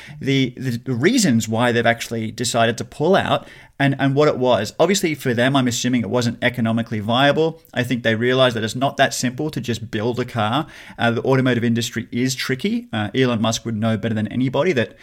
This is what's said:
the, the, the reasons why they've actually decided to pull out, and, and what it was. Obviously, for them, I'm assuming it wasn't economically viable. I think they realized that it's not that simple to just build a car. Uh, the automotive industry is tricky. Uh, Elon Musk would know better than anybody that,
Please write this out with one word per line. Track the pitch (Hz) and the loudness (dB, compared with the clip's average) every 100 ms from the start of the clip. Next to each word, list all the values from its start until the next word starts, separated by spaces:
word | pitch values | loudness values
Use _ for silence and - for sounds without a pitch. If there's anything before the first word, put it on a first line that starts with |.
| - 151 | -16 -10
the, | 123 135 131 123 | 0 0 0 -2
the, | 131 117 | -6 -6
the | 127 | -4
reasons | 120 156 269 190 113 110 | 0 2 4 4 2 0
why | 113 123 | 0 2
they've | 117 117 | 2 2
actually | 117 - 117 110 | 0 -2 -6 -6
decided | 104 123 120 113 110 | -6 -2 2 2 0
to | 113 | -6
pull | - 151 190 | -2 2 2
out, | 95 139 - - - - | 2 -2 -4 -20 -16 0
and, | 139 - | 0 2
and | 139 | 0
what | 135 151 | 4 2
it | - | 4
was. | 127 110 104 - | 2 2 0 0
Obviously, | 170 196 175 147 | 2 2 0 -2
for | 131 | -2
them, | 120 127 135 | 0 2 2
I'm | 127 | 0
assuming | 117 127 123 | -2 0 0
it | 101 | 0
wasn't | 120 120 - | 0 0 -2
economically | 123 123 113 113 113 107 | -4 0 0 0 -2 -6
viable. | 104 117 143 143 160 156 _ | -2 2 2 2 0 -2 _
I | - | -6
think | 123 123 | -2 -2
they | 117 | 0
realized | 110 120 127 127 113 | 0 2 4 2 2
that | |
it's | 107 123 | -4 -2
not | 135 - | -4 0
that | 131 | 0
simple | - 127 127 156 | 0 -4 -4 -6
to | 151 | -6
just | 120 117 113 | -4 -6 -6
build | 107 113 120 | -4 -4 -2
a | 123 | -4
car. | 117 104 131 - - - - | -2 0 0 -4 -10 -18 -2
Uh, | 117 | 0
the | 117 | 0
automotive | - 131 127 120 | 2 2 4 2
industry | 120 117 113 117 - | 2 0 -2 -6 -6
is | 120 127 127 | -2 -2 -2
tricky. | - 131 202 233 - | -4 -2 -2 -4 -4
Uh, | 113 104 131 | -4 -2 0
Elon | 127 117 | 2 2
Musk | 113 113 117 | 0 -2 -4
would | 107 | -2
know | 113 110 | 0 0
better | 117 | -2
than | 107 107 | -2 -2
anybody | 120 131 135 175 | -2 -2 0 0
that, | 139 107 - | 0 -2 -6